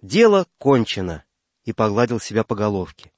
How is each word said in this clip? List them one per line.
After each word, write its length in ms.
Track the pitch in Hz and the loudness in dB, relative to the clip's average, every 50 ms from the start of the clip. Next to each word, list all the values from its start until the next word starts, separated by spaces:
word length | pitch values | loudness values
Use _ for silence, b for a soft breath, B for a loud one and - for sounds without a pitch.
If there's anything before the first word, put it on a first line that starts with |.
дело 460 | - 98 131 196 233 226 202 196 180 _ _ _ | -12 -2 2 4 4 6 6 4 0 _ _ _
кончено», 680 | - 139 139 123 110 - - 104 92 90 82 78 _ _ _ _ _ _ _ _ _ | 2 2 2 2 2 -2 -4 -6 -6 -8 -8 -10 _ _ _ _ _ _ _ _ _
и 80 | - | -12
погладил 480 | 107 - 113 107 101 110 123 117 120 110 | -4 -2 -2 0 2 0 0 0 -2 -6
себя 240 | - - 104 110 110 | -8 -4 -4 -4 -2
по 100 | _ 120 | _ -4
головке. 560 | 101 107 107 104 98 90 82 - _ - - _ | -4 -2 -4 -2 -4 -6 -8 -14 _ -20 -20 _